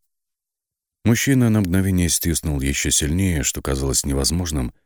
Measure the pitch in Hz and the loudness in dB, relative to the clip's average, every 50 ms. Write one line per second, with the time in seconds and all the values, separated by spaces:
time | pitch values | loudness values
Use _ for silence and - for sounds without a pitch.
0 | _ _ _ _ _ _ _ _ _ _ _ _ _ _ _ _ _ _ _ _ | _ _ _ _ _ _ _ _ _ _ _ _ _ _ _ _ _ _ _ _
1 | - - 120 - - 139 139 127 123 113 107 107 98 85 87 95 95 98 95 90 | 0 2 2 2 2 2 2 4 4 4 4 2 2 2 2 0 2 2 2 2
2 | 87 85 - - - 87 80 - - 80 73 69 65 67 69 - - 71 69 - | 2 2 0 0 0 -2 -2 -2 -2 -2 -2 -2 -2 -2 -2 -2 -2 -2 0 0
3 | 76 73 80 92 98 92 85 73 65 - - - - 69 69 67 67 67 62 - | 0 0 0 0 0 0 0 0 -2 -4 -4 -4 -4 -4 -4 -2 -2 -2 -2 -2
4 | - 69 69 69 69 - 82 87 90 80 76 69 62 57 - _ _ | -2 -2 0 0 0 0 0 -2 -2 -2 -2 -2 -4 -4 -8 _ _